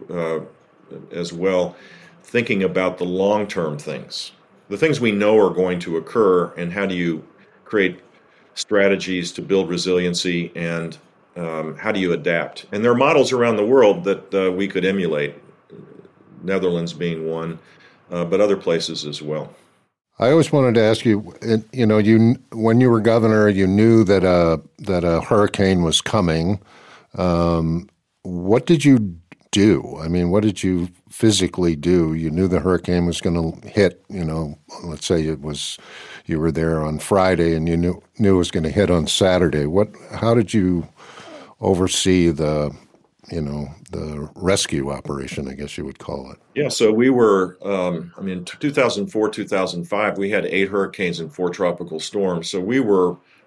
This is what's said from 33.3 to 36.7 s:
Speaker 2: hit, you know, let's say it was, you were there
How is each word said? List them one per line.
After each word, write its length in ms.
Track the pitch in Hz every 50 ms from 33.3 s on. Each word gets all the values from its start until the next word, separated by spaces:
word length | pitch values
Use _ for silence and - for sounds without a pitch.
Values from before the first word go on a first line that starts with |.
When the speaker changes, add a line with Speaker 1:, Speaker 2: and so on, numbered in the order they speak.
| 85 85 82 82 82 - -
Speaker 2:
hit, 380 | - - 107 98 85 - - _ -
you 140 | 104 92 85
know, 340 | 80 80 82 80 73 73 - _ - - - -
let's 220 | 85 76 - -
say 200 | - 95 82 78
it 140 | 78 78 67
was, 380 | 69 78 73 71 - - - - - - - - - - - - -
you 120 | - 82 78
were 140 | 80 82 78
there 300 | 80 80 80